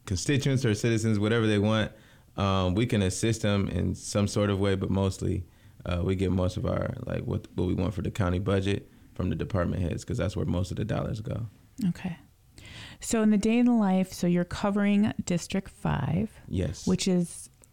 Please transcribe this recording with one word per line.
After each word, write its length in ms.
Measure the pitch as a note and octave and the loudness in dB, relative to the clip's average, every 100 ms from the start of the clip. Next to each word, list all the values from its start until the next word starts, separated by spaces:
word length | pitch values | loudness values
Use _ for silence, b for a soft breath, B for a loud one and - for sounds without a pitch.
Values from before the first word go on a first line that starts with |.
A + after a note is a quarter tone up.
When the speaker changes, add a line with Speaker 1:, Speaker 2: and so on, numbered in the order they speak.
Speaker 1:
constituents 600 | - F#2 - C#3 C#3+ C3 A#2+ | -6 -4 0 0 2 2 2
or 80 | |
citizens, 440 | G2+ A#2+ A2+ A2+ G#2 | 2 0 2 2 2
whatever 280 | G#2+ A#2 A2 | 2 2 2
they 120 | G#2 | 4
want, 320 | G#2+ A2 G2+ - B B B - | 4 2 0 -6 B B B -2
um, 380 | G2 F#2+ F#2 | 0 2 2
we 100 | F#2 B2 | 2 2
can 140 | G#2+ | 2
assist 400 | F#2 - A2+ A2+ | 2 2 0 2
them 260 | G#2 G2+ F#2+ | 2 2 0
in 260 | F2+ F#2 | 0 -2
some 340 | E2+ - G#2 G2+ | -4 -4 0 0
sort 220 | G#2+ G#2 | 2 2
of 100 | G2 | 2
way, 140 | G2 | 2
but 160 | F#2+ F#2 | 0 0
mostly, 560 | F#2+ F#2+ - F#2 F2+ - b b b - | 0 0 0 -2 -4 -6 b b b -6
uh, 160 | F2 | -2
we 100 | F#2 | 0
get 160 | F#2 F#2 | 0 2
most 260 | F#2 F2+ - | 2 0 -2
of 80 | F2 | -2
our, 280 | - - - G1+ | -2 -4 -6 -6
like, 160 | G1+ | -6
what, 260 | E2+ G2+ - | -4 -6 -6
what 120 | - F#2 | -4 -2
we 60 | |
want 200 | F2+ F#2 | 0 -2
for 80 | F2 | -4
the 80 | - | -4
county 280 | - F#2 F#2+ | -2 0 0
budget 520 | G2 G2 F#2+ G2+ - B B | 0 0 0 -2 -6 B B
from 160 | - F2+ | -4 -2
the 40 | E2 | -2
department 440 | E2+ F#2 F2 E2+ | -2 -2 0 0
heads, 220 | E2+ - | -2 -4
'cause 140 | - - | -4 -4
that's 180 | F#2+ - | -2 -2
where 80 | F#2 | -2
most 240 | F2 F2+ | -2 -2
of 60 | - | -4
the 80 | |
dollars 360 | G#2 - - G#2+ | -4 -4 -4 -6
go. 260 | A2 - A#2 - - - F3+ | -6 -6 -8 -14 -18 -4 -4
Speaker 2:
Okay. 280 | - F#3 E3 - _ _ - B B B B | -2 -6 -10 -16 _ _ -20 B B B B
So 220 | - A3+ | -2 2
in 80 | G#3+ | 4
the 80 | G#3 | 4
day 200 | A3 A#3 | 4 4
in 60 | A#3+ | 4
the 60 | |
life, 400 | A#3 G3 F#3 F#3 | 4 4 2 0
so 140 | - F3 | 0 2
you're 180 | F3 | 2
covering 680 | F3 - G#3 G3+ G3+ G3+ G#3+ - | 0 -2 0 2 4 4 2 0
District 440 | - F3 - G3 - | -2 -2 -2 -6 -6
five, 600 | - D#3+ D3 - E3 A3 - - | -6 -2 0 0 0 -2 -8 -6
Speaker 1:
Yes. 380 | F#2+ E2+ - F#3 | -2 -2 -2 -2
Speaker 2:
which 220 | F3+ F#3+ | 0 2
is 400 | F3+ F3 - - - - | 0 0 -6 -18 -20 -20